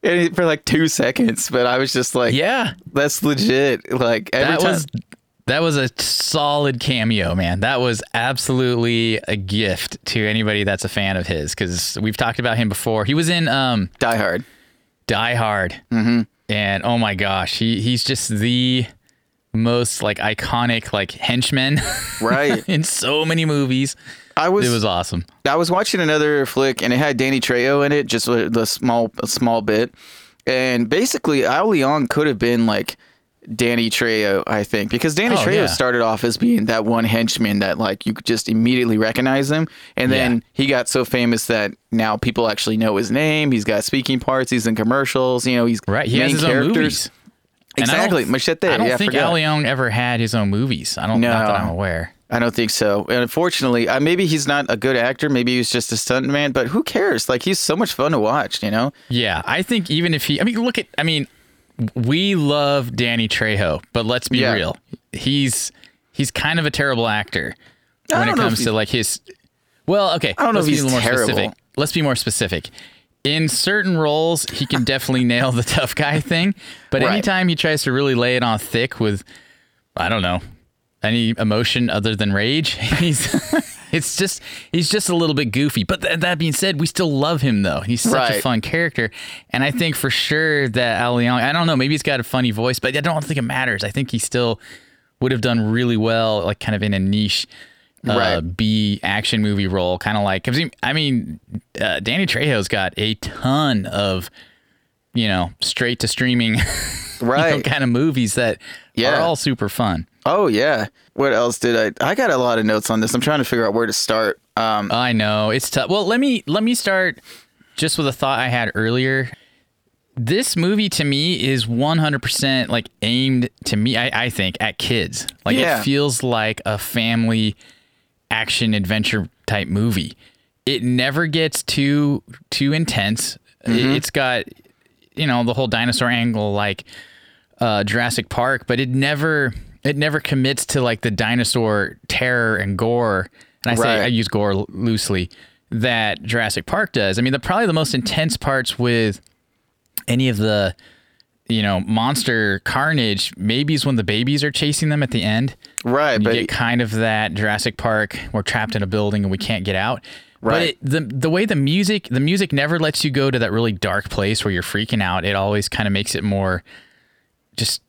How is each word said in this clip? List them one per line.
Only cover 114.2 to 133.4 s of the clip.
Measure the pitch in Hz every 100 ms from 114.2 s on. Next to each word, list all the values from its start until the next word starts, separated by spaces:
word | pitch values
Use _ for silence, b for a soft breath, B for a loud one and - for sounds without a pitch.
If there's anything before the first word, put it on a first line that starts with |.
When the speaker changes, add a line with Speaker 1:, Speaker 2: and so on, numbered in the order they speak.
| 110 - _ -
Speaker 1:
Um, | 110 107 101
Speaker 2:
I | 117 123
know. | 110 107 107 107
It's | 117 -
tough. | - 131
Well, | 196 190
let | 233
me, | 277 240 -
let | 208
me | 220
start | 240 - 190 185 - B B B B _ -
just | 156 -
with | 143
a |
thought | 123 135 135
I | 127
had | 123 117
earlier. | 104 110 123 131 135 127 B B B B _ _ _ _ -
This | 117 185 262 180
movie | 175 208 208
to | -
me | 147 139 160 175 123
is | 135 110
one | 117 143 160
hundred | 156 139
percent, | - - 139 131 120
like, | 117 113 _
aimed | 110 120 131 131 123 _
to | - 104
me, | 113 117
I, | 123 110
I | 123
think, | - 92 -
at | 107 -
kids. | - 117 85 - - -
Like, | - 262
Speaker 1:
Yeah. | 170 131
Speaker 2:
it |
feels | 107 139 143 123
like | 127 117 110 110
a | - 107
family | - 120 113 117 113 113 107 104 b b b b b b _
action | 110 113 - 117
adventure | 104 92 107 104 107 92 _ -
type | 107 95
movie. | 98 113 95 - - b b b _
It | - 135
never | 123 123 127 143 165
gets | 160 160 -
too, | - - 139 147 147 143 - - _
too | - 139
intense. | 156 160 - 101 113 - -